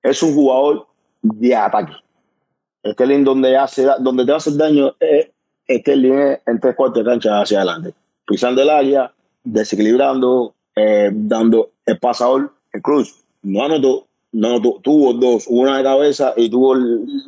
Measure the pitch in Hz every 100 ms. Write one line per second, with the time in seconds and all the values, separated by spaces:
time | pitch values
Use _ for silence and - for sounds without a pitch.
0 | 135 139 165 143 139 127 139 - - _
1 | _ _ 110 107 120 117 98 107 82 -
2 | _ _ _ _ _ _ _ _ 107 107
3 | 127 139 139 135 131 131 135 - 131 135
4 | 131 127 127 151 151 147 156 147 135 -
5 | 160 147 160 _ _ _ - 123 - 139
6 | 127 135 143 135 - 117 131 120 131 113
7 | 107 120 113 104 101 101 92 85 87 -
8 | _ _ - - 123 127 143 151 135 139
9 | 123 _ _ _ 123 107 107 101 107 123
10 | 139 131 127 127 117 - _ - 107 104
11 | 101 107 107 113 113 113 110 _ - 101
12 | 123 117 123 135 143 _ _ 107 127 147
13 | - - _ _ 101 98 143 156 135 131
14 | - _ _ 113 110 120 120 - 135 151
15 | 135 120 127 117 123 120 131 139 135 135
16 | 147 139 131 117 117 123 131 127 123 117
17 | - -